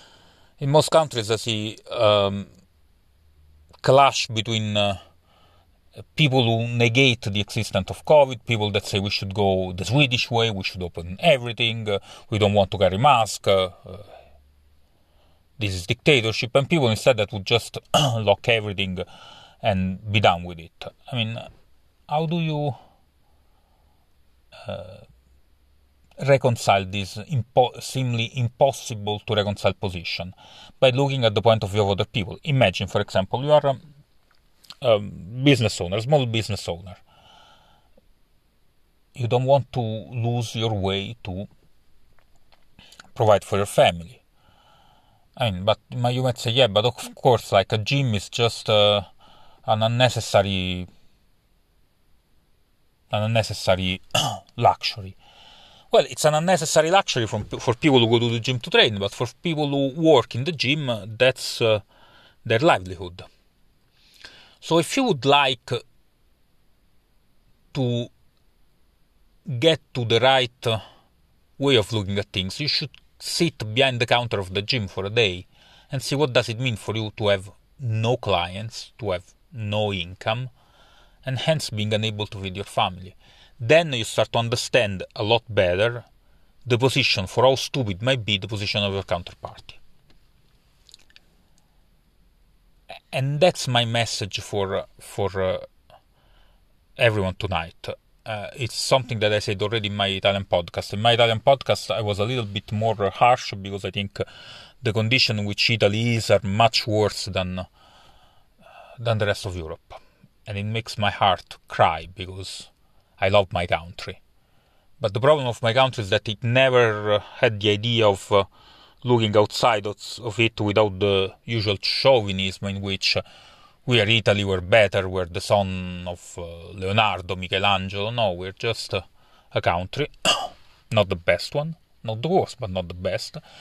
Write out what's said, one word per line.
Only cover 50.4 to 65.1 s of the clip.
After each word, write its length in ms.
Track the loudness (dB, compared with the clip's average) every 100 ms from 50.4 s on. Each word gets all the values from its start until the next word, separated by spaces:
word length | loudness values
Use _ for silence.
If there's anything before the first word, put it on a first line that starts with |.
| 2 0 -2 -4 -8 -16 -20 _ _ _ _ _ _ _ _ _ _ _ _ _ _ _ _ _ _ _ -6
an 120 | -4
unnecessary 800 | 0 0 0 -4 0 2 2 -2 -2
<clears throat> 440 | -2 -2 -6 _ 0
luxury." 580 | 2 2 -4 -10 -14 -18 _ _ -20 -20 -20 _ 0
Well, 140 | 2 2
it's 160 | 0 2
an 80 |
unnecessary 580 | 2 2 2 2 2 4
luxury 340 | 4 2 -2 -2
from, 200 | -4 -6
for 280 | -6 -2
people 260 | 2 4 6
who 80 | 6
go 120 | 4
to 100 | 2
the 100 | -2
gym 180 | -2 -4
to 100 | 0
train, 300 | 2 2 2
but 140 | -4
for 140 | -4 -8 -6
people 260 | -6 -2 -2
who 300 | 0 -2 2
work 360 | 6 6 4 -4
in 80 |
the 80 | -6
gym, 380 | -4 -2 -2 -2
uh, 160 | -6 -8
that's, 540 | 2 2 2 -8 -2
uh, 180 | 2 2 -2 _ _ _ _ _ -2
their 140 | 2
livelihood. 640 | 4 2 0 -12 -12 -14 -20 _ _ _ _ _ _ _ _ _ -20 -20 -20 _
So 180 | 0 0
if 180 | 2 0
you 60 |
would 200 | 0